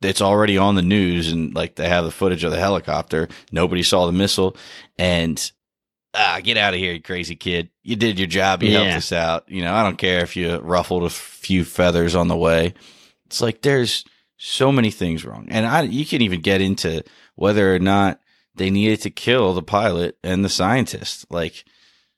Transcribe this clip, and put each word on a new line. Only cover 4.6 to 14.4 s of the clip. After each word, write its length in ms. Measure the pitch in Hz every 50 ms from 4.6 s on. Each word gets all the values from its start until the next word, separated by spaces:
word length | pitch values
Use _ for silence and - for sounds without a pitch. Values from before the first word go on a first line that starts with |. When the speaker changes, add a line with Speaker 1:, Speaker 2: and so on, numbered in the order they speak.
| - - - - - _ _ -
Speaker 1:
And, 540 | 87 90 87 85 82 82 78 - - - - _ _ _ _ _ _ _ _ _ _ _
"Ah, 280 | - 104 107 95 85 87
get 140 | 92 110 117
outta 200 | 110 104 101 92
here, 160 | 90 95 90
you 80 | 87 82
crazy 340 | - - 92 90 85 78 87
kid. 340 | - - 92 87 85 85 - _ _ _
You 100 | - 117
did 240 | 104 110 117 101 90
your 80 | 95
job. 380 | 85 82 95 95 98 95 90 92
You 80 | 107
helped 160 | 107 98 92 95
Speaker 2:
Yeah. 60 | 87
Speaker 1:
us 160 | - 85 -
out. 320 | 92 85 82 82 82 82 - _
You 140 | - 95
know, 100 | 87 85
I 120 | 95 110 113
don't 140 | 98 80 -
care 220 | - 92 90 87
if 120 | 87 85 -
you 220 | 90 87 85 87
ruffled 480 | 85 58 82 90 87 85 - 92 87 87
a 60 | 82
few 540 | - - - - - - - - 95 92 85
feathers 520 | - - - 90 90 85 85 85 85 82
on 100 | 90 85
the 100 | 87 82
way." 380 | 82 80 82 82 82 82 90 - - - - - - - _ _ _ _
It's 140 | _ - -
like, 220 | 120 113 110 -
there's 420 | - 143 139 131 123 110 - - - - _ _ _ _ _
so 340 | _